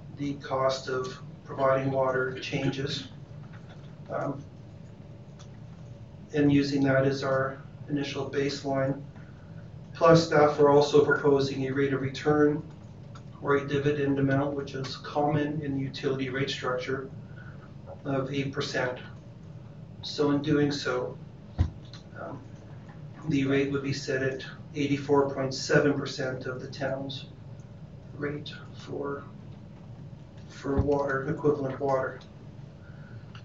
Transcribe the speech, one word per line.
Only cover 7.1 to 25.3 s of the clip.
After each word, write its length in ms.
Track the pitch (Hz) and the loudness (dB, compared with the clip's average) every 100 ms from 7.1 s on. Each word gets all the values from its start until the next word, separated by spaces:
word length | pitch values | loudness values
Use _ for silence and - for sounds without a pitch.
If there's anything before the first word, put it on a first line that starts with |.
| 135 | 2
our 340 | 139 135 131 - - - - | 2 2 2 -4 -12 -14 -4
initial 400 | 143 139 143 127 | -2 -2 -4 -4
baseline. 720 | 143 143 - 139 135 135 - - - - - - - - - - | 0 0 0 -2 0 0 -2 -6 -14 -16 -16 -16 -14 -14 -14 -12
Plus, 340 | - 170 160 - | 4 10 10 8
staff 320 | 151 147 - | 8 8 8
are 120 | 143 | 8
also 340 | 143 147 147 | 10 8 8
proposing 600 | - - 147 139 139 135 131 | 8 6 6 6 4 0 0
a 40 | |
rate 220 | 135 139 | 2 2
of 80 | 135 | 2
return 640 | 135 - 151 147 147 151 - - - - - - - - | 0 -2 4 6 6 4 -4 -12 -16 -16 -16 -14 -14 -6
or 140 | 139 139 | 2 2
a 120 | 143 | 2
dividend 500 | 143 147 147 139 135 | 2 2 2 2 4
amount, 360 | 135 139 147 | 4 4 2
which 200 | 143 139 | -2 -4
is 220 | 135 135 - | -6 -6 -8
common 640 | - 147 147 151 147 156 | -4 0 2 4 2 -2
in 160 | 143 135 | -2 -2
the 40 | |
utility 480 | 135 - 139 131 131 | -2 -2 -2 0 -2
rate 180 | 131 - | -2 -2
structure, 640 | - 131 123 131 131 - - - - - - - - - - 139 | -2 -2 -2 -2 -4 -4 -10 -14 -14 -14 -14 -16 -16 -16 -10 -2
of 260 | 135 - | 0 0
eight 200 | 139 135 | -2 -2
percent. 460 | - - - 127 - - - - - - - - - - - | -2 -2 0 -2 -2 -8 -14 -16 -16 -16 -16 -16 -16 -16 -14
So 300 | - - 143 | -8 0 2
in 100 | 143 | 2
doing 300 | 147 147 143 | 4 4 4
so, 440 | - 127 127 - - - - - - - - - - - - | 2 -2 -2 -2 -6 -14 -16 -6 0 0 -2 -14 -16 -16 -12
um, 220 | - - - - - - - - - - 156 | -10 -12 -14 -16 -16 -16 -16 -14 -14 -8 0
the 160 | 139 | 2
rate 260 | 135 139 139 | 4 2 2
would 120 | 139 | 0
be 100 | 135 | -2
set 300 | - - 131 | -4 -2 0
at 220 | - - - - - | 0 -2 -8 -12 -10
eighty-four 600 | 147 139 139 - 139 139 | -2 0 0 4 4 4